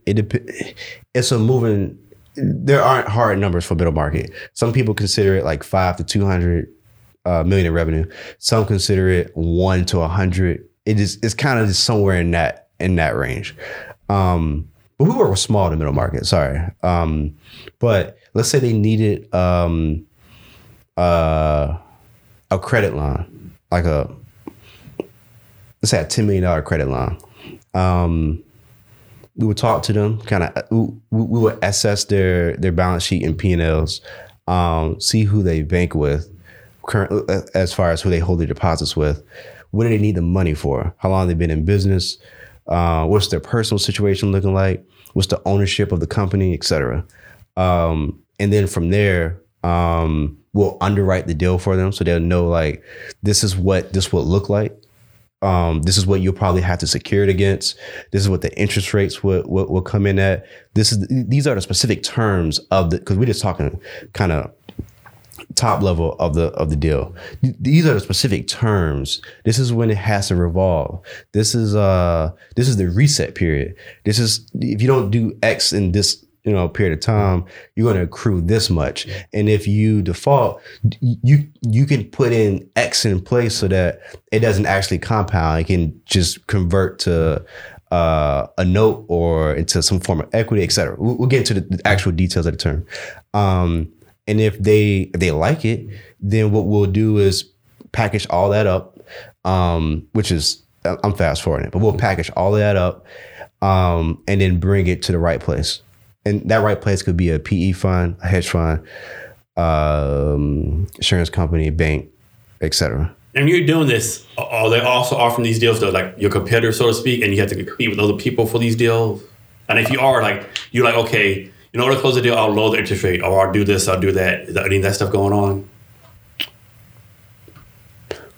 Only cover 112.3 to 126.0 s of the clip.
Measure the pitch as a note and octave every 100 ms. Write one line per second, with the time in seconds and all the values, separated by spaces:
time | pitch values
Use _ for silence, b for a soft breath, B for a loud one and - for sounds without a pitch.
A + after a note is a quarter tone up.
112.3 | _ _ _ D#2+ - D2 A#1+ E2 - _
113.3 | C3+ C#3+ F3+ D3 D#3+ C#3+ A2+ A2+ - -
114.3 | - - A2+ A2 A#2 B2 B2 B2 A#2+ A#2+
115.3 | B2 A#2 A2 A2+ G#2+ G2+ F#2 F#2 - G2+
116.3 | G2 F2+ A#2 A2+ G#2+ A#2+ A2 B2+ A#2+ G#2+
117.3 | G2+ G2 - F#2 - A2+ G2+ G#2 G2+ B2+
118.3 | A#2+ A2 A#2+ A#2 A2+ A#2 A2+ A2+ G2 -
119.3 | - - - - A2+ A2+ C3+ C3+ B2 G#2+
120.3 | G2+ - B B A#2+ B2 A#2 A2+ A2 G2+
121.3 | G2 B B B A#2+ C3 C3+ C3+ B2 A#2+
122.3 | A#2 G#2+ G#2 G#2+ G#2+ F#2+ G2 F#2+ F2 F2+
123.3 | F#2+ F#2+ G2+ G2+ F#2+ G2 F#2 F#2+ F#2+ F2+
124.3 | - - F#2+ G2 G2 G2 G2 G2 G2+ G2
125.3 | G#2 G2+ G2 - - - -